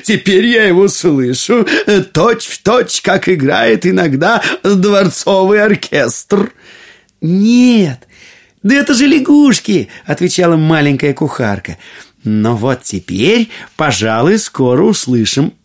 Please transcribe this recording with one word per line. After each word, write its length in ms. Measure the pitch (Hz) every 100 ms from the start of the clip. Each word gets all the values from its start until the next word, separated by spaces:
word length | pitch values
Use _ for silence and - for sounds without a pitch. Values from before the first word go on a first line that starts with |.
«Теперь 420 | - 202 - 185 233
я 180 | 226
его 240 | 208 175 196
слышу, 800 | - 170 143 123 127 - 233 196 220 202 202 -
точь-в-точь, 880 | 151 220 226 - - 196 247 - -
как 260 | 196 185 -
играет 580 | 175 135 107 117 214 180
иногда 560 | 185 170 135 180 226 - 359
дворцовый 960 | 196 196 202 202 185 - 180 190 190 208
оркестр». 880 | 214 190 - 147 117 - - - 208 _ - - - - _ -
«Нет, 880 | 160 185 220 240 247 233 165 123 _ - - - _ _
да 120 | 196 277
это 180 | 285
же 120 | 247 277
лягушки!» — 840 | 311 - 240 285 202 - 180 98 - -
отвечала 500 | 147 175 - 175 160
маленькая 580 | 156 160 143 135 143
кухарка. 640 | 131 147 - 110 95 - - - - - _
«Но 320 | 110 107 110 113
вот 280 | 131 127
теперь, 640 | - 92 - 92 147 240 220 - - -
пожалуй, 640 | 151 107 110 113 151 214
скоро 440 | - - 127 127
услышим 680 | 220 - 127 120 104 135 160 -